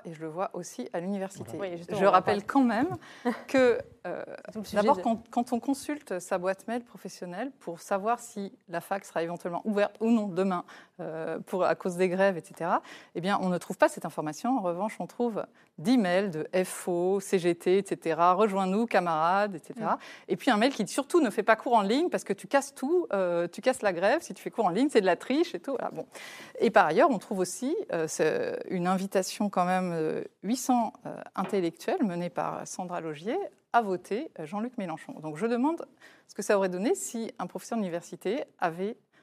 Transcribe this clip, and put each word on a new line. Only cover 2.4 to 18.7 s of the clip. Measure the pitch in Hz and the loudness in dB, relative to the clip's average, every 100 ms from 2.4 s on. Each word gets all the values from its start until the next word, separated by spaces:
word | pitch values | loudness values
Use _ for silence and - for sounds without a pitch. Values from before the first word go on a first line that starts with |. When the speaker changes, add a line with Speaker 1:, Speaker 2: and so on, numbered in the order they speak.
Speaker 2:
parler. | - | 2
Speaker 1:
quand | 285 | 2
même | 247 214 320 359 - - | 4 4 0 -2 -10 -6
Speaker 2:
<laughs> | 240 226 - | -4 -4 0
Speaker 1:
que, | 269 247 226 - - 180 | 4 4 4 -4 -12 -10
euh, | - - - - | -8 -10 -14 -14
Speaker 2:
C'est | |
tout | 220 | -12
le | |
sujet | 196 202 | -2 2
Speaker 1:
d'abord, | 208 277 | 4 4
Speaker 2:
de | |
Speaker 1:
quand, | 233 226 - | 2 -2 -2
quand | 247 240 | -4 -2
on | 233 | -2
consulte | - 269 - 294 - 185 | 0 -2 -2 -8 -6 -8
sa | 170 185 | -2 -2
boîte | 185 190 - | 0 -2 -4
mail | 240 | -6
professionnelle | 240 190 190 - 180 175 269 - | -6 -16 -16 -12 -10 -8 -8 -8
pour | - 170 | -10 -10
savoir | - 202 208 233 | -2 -2 0 -2
si | - 208 196 - _ | -4 -8 -8 -10 _
la | 170 | -8
fac | - 202 | -4 -6
sera | - 170 | -4 -4
éventuellement | 165 175 185 170 | -4 -4 -6 -6
ouverte | 220 202 208 - | -2 0 0 0
ou | 226 | 2
non | 233 208 | 2 2
demain, | 170 196 180 - - - - | 0 0 0 -6 -16 -20 -12
euh, | 160 160 160 160 | -10 -8 -6 -8
pour, | - 185 | -6 0
à | 165 | 2
cause | 165 190 175 | 2 -2 0
des | 185 | 0
grèves, | 180 196 175 | 4 2 2
et | |
cetera, | - - 165 247 - - - 180 | -8 -6 -2 -2 -2 -16 -12 -6
eh | |
bien, | 175 202 | -2 0
on | 185 | 0
ne | 175 | -2
trouve | - 196 | -4 4
pas | 302 | 4
cette | - | 4
information. | 170 - 151 151 233 262 | -8 -6 -6 -4 -2 0
En | |
revanche, | 180 170 214 - | 0 -2 -4 -6
on | 175 | -10
trouve | - 240 190 - _ _ - | -4 -4 -2 -8 _ _ -6
dix | 160 254 | 2 4
mails | 185 180 202 | 6 2 2
de | 156 147 185 | -4 -2 0
F | 185 - - | 0 -4 -2
O, | 175 180 196 | 0 2 0
C | - 190 | 2 2
G | 175 170 | 2 2
T, | 175 190 | 4 2
et | 196 | 2
cetera, « | 170 165 156 175 | -4 -2 4 4
Rejoins-nous, | 180 214 196 190 | 6 4 4 0